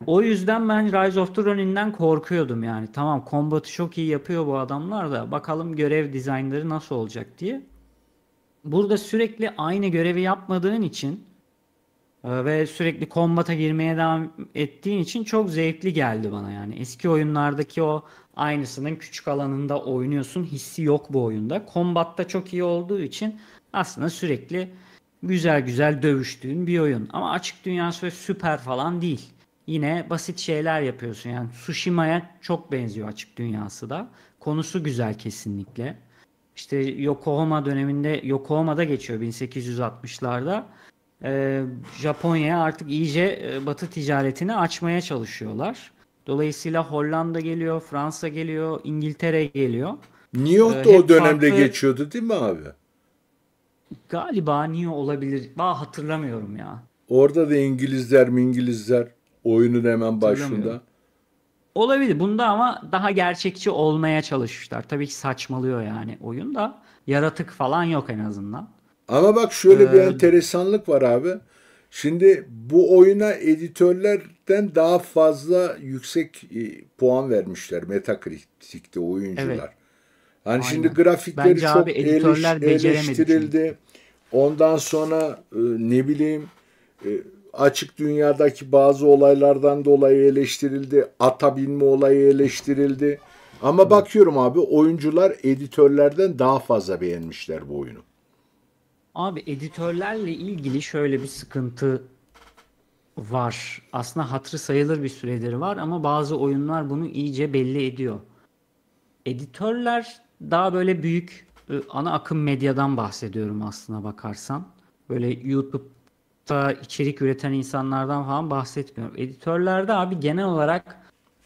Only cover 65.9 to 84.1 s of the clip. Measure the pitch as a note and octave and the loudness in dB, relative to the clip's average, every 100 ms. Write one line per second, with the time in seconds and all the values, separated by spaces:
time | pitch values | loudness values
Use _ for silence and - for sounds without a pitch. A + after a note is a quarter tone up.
65.9 | A2 A2 - A#2 B2 A#3 C4 A3 - _ | -8 -10 -12 -12 -10 -8 -6 -6 -8 _
66.9 | _ - C#3+ D#3 D#3 E3 - C3 E3 E3+ | _ -2 0 0 -4 -10 -4 -2 0 0
67.9 | D3+ - G#2+ G#2+ G2+ G2+ C3 A3 _ _ | -2 -4 -6 -6 -8 -10 -12 -14 _ _
68.9 | _ - C3 G3 A3 A3 - F#3 F#3+ C3 | _ -2 4 6 4 0 4 8 10 10
69.9 | - - - F3 E3+ E3+ F3 F#3+ G#3 G#3 | 8 8 6 6 6 4 0 0 0 2
70.9 | C#3 B2 B2 F3 F#3 - _ _ _ _ | 4 4 4 0 -4 -10 _ _ _ _
71.9 | - D3 E3+ G3 E3 B2+ A2+ A#2 E3 E3 | -6 -2 6 8 6 2 -16 2 4 8
72.9 | F#3 F#3+ G3+ G#3+ - D#3 D#3 E3+ - F3+ | 10 10 8 0 0 0 0 -2 2 2
73.9 | F3+ G3+ G3+ - _ - G3 G3+ D#3 E3 | 4 0 -2 -6 _ 0 0 2 2 4
74.9 | F3 F3 D#3+ D#3 C#3+ D3+ F3+ F3 - C3+ | 2 2 4 4 4 0 2 2 -4 -10
75.9 | C3 - E3 D#3 - - A2 A2 C2+ - | -10 -4 -4 -4 -10 -12 -10 -8 -12 -20
76.9 | - B2+ C3 C3+ G#2+ F#2 F2 - F2 E2+ | 0 2 2 2 0 0 -8 -8 -8 -4
77.9 | G2+ - G2 F2+ D2+ - _ - - - | -4 -4 -6 -8 -14 -18 _ -20 -20 -10
78.9 | F2+ E2+ F#2+ C#3 F#2 C3+ A#2 - _ _ | -6 -4 -4 -4 -6 -6 -6 -10 _ _
79.9 | _ _ _ _ _ - B2 B2+ B2+ D#3+ | _ _ _ _ _ -4 -2 -2 0 0
80.9 | D#3 E3+ E3+ F3 D3 F3+ D#3+ D#3 D#3+ E3+ | 4 4 4 -2 2 4 4 4 2 2
81.9 | C#3 D3 D#3 D#3+ D#3 E3 D#3+ D3 D#3 D#3 | 0 2 4 4 4 2 2 2 4 4
82.9 | D3+ D3 C3 D#3+ D#3+ D3+ D#3 D#3+ D3 _ | 2 0 0 2 2 2 0 -2 -4 _
83.9 | - _ | -20 _